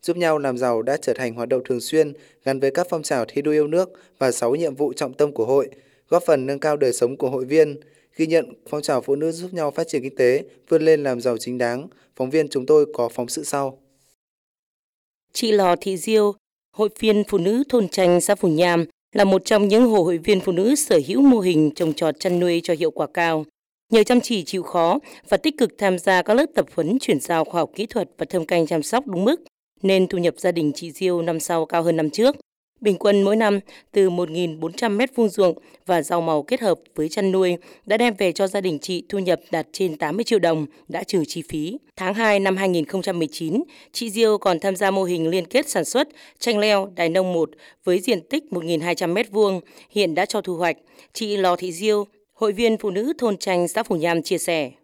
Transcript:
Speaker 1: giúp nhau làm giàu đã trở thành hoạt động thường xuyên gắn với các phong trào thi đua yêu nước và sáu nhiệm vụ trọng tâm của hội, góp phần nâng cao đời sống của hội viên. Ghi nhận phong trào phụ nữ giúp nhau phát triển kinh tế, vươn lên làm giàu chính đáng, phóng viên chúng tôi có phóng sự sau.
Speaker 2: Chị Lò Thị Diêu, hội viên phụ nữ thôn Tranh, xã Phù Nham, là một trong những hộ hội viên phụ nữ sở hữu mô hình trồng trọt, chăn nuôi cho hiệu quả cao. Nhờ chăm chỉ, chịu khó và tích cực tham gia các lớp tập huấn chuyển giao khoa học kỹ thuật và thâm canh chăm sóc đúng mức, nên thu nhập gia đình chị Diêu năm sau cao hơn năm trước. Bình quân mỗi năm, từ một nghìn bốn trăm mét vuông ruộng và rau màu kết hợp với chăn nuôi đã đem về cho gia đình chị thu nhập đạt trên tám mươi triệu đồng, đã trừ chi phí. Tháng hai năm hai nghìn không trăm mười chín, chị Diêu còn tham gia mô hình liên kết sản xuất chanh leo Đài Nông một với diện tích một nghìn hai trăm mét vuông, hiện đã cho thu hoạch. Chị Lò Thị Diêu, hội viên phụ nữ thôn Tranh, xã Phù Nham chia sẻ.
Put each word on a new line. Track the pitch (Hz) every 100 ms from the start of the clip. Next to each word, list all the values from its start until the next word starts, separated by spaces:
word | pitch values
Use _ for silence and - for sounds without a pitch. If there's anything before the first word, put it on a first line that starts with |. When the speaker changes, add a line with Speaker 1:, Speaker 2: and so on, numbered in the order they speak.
Speaker 1:
giúp | - 170
nhau | 170 156
làm | 139 123
giàu | 127 117
đã | 117 143
trở | -
thành | 120 127
hoạt | 113 120
động | 131 123
thường | 123
xuyên | - 151 147 143 - _
gắn | - 135
với | 139
các | 151 175
phong | 127
trào | 113 139 113
thi | -
đua | 147
yêu | 151 147
nước | 165 185 - _ _
và | 131
sáu | 120 117 139
nhiệm | 165 135
vụ | 147
trọng | 127 143
tâm | 127 147
của | 143 113
hội, | 135 131 - _ _ _
góp | 170
phần | 175 147 131
nâng | 139
cao | 156 147
đời | 135
sống | 117 120 135
của | 131
hội | 135 127
viên. | 156 151 143 - _ _ -
Ghi | 160
nhận | 160 127 - -
phong | 147
trào | 147 135
phụ | 120 139
nữ | 160
giúp | 165 180
nhau | 180 151
phát | 139 165
triển | 147
kinh | 131 131
tế, | 127 131 139 _ _
vươn | 165
lên | 156 160
làm | 139 123
giàu | 123 113
chính | 120 123
đáng, | 120 120 156 _ _ _
phóng | 131
viên | 156 147
chúng | 139 131
tôi | 151 147
có | 151 117
phóng | - 123
sự | -
sau. | 143 143 139 135 _ _ _ _ _ _ _ _ _ _ _ _ _ _ _
Speaker 2:
Chị | - 233
Lò | 214 185 175
Thị | 202 185
Diêu, | - 220 208 202 _ _ _ -
hội | 208 -
viên | 220 208 202
phụ | 196
nữ | 175 233 277
thôn | 247 196
Tranh, | - 185 175
xã | 165 202
Phù | 185
Nham, | 151 180 170 160 _ _
là | 208
một | 196 190 -
trong | 214 202
những | 214 247
hộ | 214
hội | 170 170
viên | 165 196
phụ | 185
nữ | 175 202 285
sở | - 175 131
hữu | 214
mô | 277 240
hình | 185 160 151 151
trồng | 165
trọt, | 147 165 143
chăn | 190 175
nuôi | 175 170
cho | 170 160
hiệu | 160
quả | 151 156
cao. | - 170 160 151 _ _ _ _
Nhờ | 220
chăm | 214 247
chỉ, | - 226
chịu | 165 190
khó | 170 180 165 233 - - -
và | 285
tích | 320 311
cực | 226 -
tham | 202 185
gia | - 185
các | 175
lớp | 226 320 -
tập | 165 -
huấn | 156 254
chuyển | - 160
giao | - 170 156
khoa | 175
học | 151 -
kỹ | 220
thuật | 233 175 _
và | 160
thâm | 185 160
canh | 175 160
chăm | 165
sóc | 147 233 277
đúng | 175 202
mức, | 330 - _ _ _
nên | 196 190 185
thu | 185
nhập | 175 -
gia | 185
đình | 170 151 143
chị | 170
Diêu | 147 185 175
năm | 165 165
sau | - 170 160
cao | 170
hơn | 170 165
năm | 156
trước. | - 240 285 _ _ _ _
Bình | 208 185
quân | 208 202
mỗi | 196 220
năm, | 220 202 196 - _
từ | - 190
một | 175 175
nghìn | 160 175 160
bốn | 160
trăm | 175 233 202
mét | 269 -
vuông | 220
ruộng | 202 185 165 _ _ -
và | 175
rau | 147 170
màu | 165 156
kết | 143 254
hợp | 226 165 _ -
với | 156
chăn | - 196
nuôi | 190 185 175 - - -
đã | 220
đem | 240 202
về | 190
cho | 156 196
gia | 202
đình | 185 151
chị | - 180 -
thu | 202
nhập | 185 170 _
đạt | 165 147
trên | - 190 151
tám | 156 175
mươi |
triệu | 233 214
đồng, | 170 160 147 _ _
đã | 165
trừ | 190 190 147
chi | - 151
phí. | 156 156 254 _ -
Tháng | 185
hai | 202 226 202
năm | 196 190
hai | 190
nghìn | 175 151
không | 190
trăm | 180 175
mười | 160
chín, | - 160 196 349 - _
chị | - 233
Diêu | 202 226 208
còn | 196 170
tham | 196 185
gia | 196
mô | 196
hình | 185 180 160
liên | 185 175
kết | 247 302
sản | 196 156
xuất | 240 302 - - _
chanh | - 214
leo | 214 202 196 180
Đài | 170
Nông | 175 185
một | 175 151 - - _
với | - 180
diện | 190 208 160
tích | 285 294
một | 180
nghìn | 165 165
hai | 170 165
trăm | 175
mét | 180 233
vuông, | 202 208 190 - - -
hiện | 208 190 160
đã | 202
cho | 214
thu | 190 170
hoạch. | 175 151 _ _ _
Chị | - 214 202
Lò | 185 175
Thị | 180
Diêu, | 165 214 208 202 _ _
hội | _ 220
viên | 196 233 214
phụ | 214
nữ | 185 240 311
thôn | 233 196
Tranh, | - 180 175
xã | 208
Phù | - 180
Nham | 165 170
chia | 156 175
sẻ. | - 165 135 -